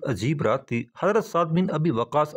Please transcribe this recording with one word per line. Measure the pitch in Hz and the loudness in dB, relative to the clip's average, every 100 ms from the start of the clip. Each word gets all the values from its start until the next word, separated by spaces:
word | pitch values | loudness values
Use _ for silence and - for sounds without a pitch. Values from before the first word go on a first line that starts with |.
| 143 | -4
अजीब | 92 117 151 | -2 -2 0
रात | 110 131 | 0 0
थी। | - 117 117 - | -2 -6 -6 -2
हजरत | 180 214 | 0 0
साद | 220 170 165 | 0 0 2
बिन | 165 185 | 2 0
अबी | 156 165 | 0 0
वकास | 113 120 147 151 | 0 0 0 0